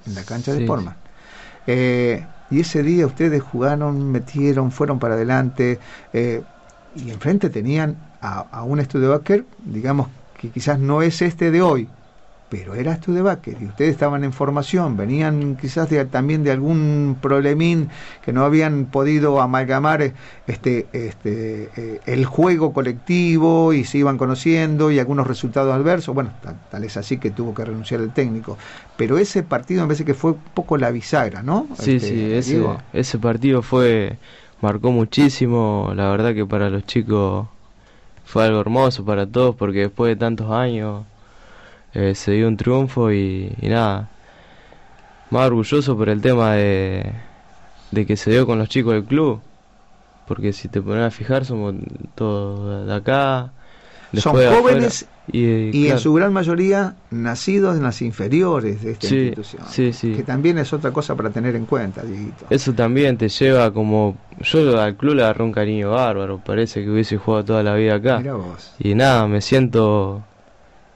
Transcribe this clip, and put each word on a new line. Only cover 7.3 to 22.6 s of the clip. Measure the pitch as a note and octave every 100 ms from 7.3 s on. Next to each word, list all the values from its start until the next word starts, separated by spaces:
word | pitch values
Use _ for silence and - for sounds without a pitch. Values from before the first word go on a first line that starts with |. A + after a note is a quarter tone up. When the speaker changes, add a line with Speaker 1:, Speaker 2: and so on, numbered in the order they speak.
| G3 F3
Speaker 1:
tenían | A2 A2+ D#3 D#3 D3+ - -
a, | - -
a | - -
un | A#2 D3
Studebaker, | C3 C#3 C3 D3 D3+ G#3 B3+ -
digamos, | - G#2+ B2+ C#3 - - - -
que | A#2
quizás | C3 D#3 C#3
no | C3+ D3+
es | E3 E3
este | F3 E3 E3+
de | E3
hoy, | F3+ C3+ G#2+ - - - - - -
pero | G2+ F#2
era | G#2 C#3+
Studebaker, | E3 F#3 F3+ F#3+ F3 A2+ A#2
y | G#2
ustedes | G#2 D3+
estaban | C3+ D3 C#3+
en | C#3
formación, | B2+ C#3+ C#3+ C3+ F#3 E3 G#2
venían | G2+ C#3+ D#3 D3+ C#3+ C3
quizás | C3+ E3 D#3+
de, | D3+
también | C3 C3 C3+ D#3
de | C#3+
algún | C3 C#3+ E3 D3+ D3 C#3+ C3+
problemín | C#3 C#3 C#3+ D3 E3+ E3+ C#3+ - - -
que | -
no | B2+
habían | C#3 D#3 D#3 D3 C3
podido | C3+ C#3 D3+ D3 C#3
amalgamar, | B2+ C3 C3 C3 D3+ D#3 C#3+ C3 - - -
este, | A2 C3+ B2 -
este, | B2+ A2+ G2+ G#2+ A2 A2 G#2+ A2 -
eh, | A2+ G#2+ -
el | B2+
juego | C3 - F3+ E3+